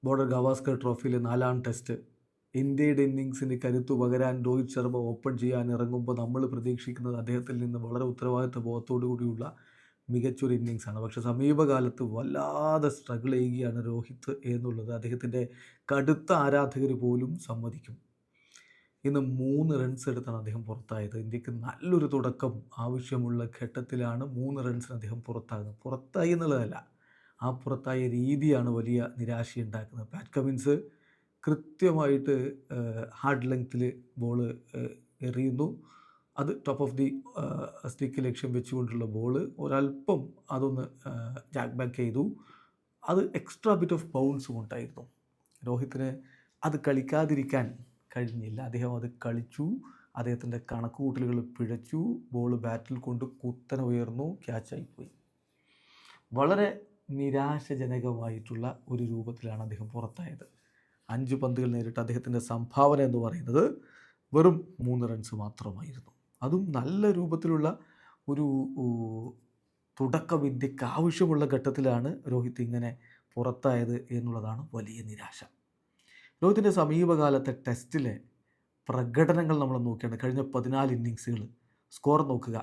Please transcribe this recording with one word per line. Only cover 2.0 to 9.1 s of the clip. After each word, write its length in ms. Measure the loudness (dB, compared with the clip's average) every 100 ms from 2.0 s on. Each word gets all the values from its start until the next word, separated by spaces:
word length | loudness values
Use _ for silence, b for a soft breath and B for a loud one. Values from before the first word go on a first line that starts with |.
| -8 _ _ _ _ -2
ഇന്ത്യയുടെ 480 | 0 4 4 4
ഇന്നിങ്സിന് 540 | 4 2 -4 -4 -2 -2
കരുത്തു 360 | 0 0 2
പകരാൻ 500 | 2 4 4 2 2
രോഹിത് 300 | 2 2 0 0
ശർമ്മ 280 | 0 0
ഓപ്പൺ 300 | -2 -2 -4 0
ചെയ്യാൻ 340 | 0 0 0
ഇറങ്ങുമ്പോൾ 460 | 0 0 -2 -2 -2
നമ്മൾ 240 | 0 0 0
പ്രതീക്ഷിക്കുന്നത് 720 | -2 -2 -4 -4 -6 -4 -4
അദ്ദേഹത്തിൽ 400 | -2 -2 -2 -4
നിന്ന് 240 | -2 -4 -4
വളരെ 200 | -2 -2
ഉത്തരവാദിത്ത 600 | -2 0 0 0 -2 -4
ബോധത്തോടു 380 | -4 -2 0
കൂടിയുള്ള 400 | 0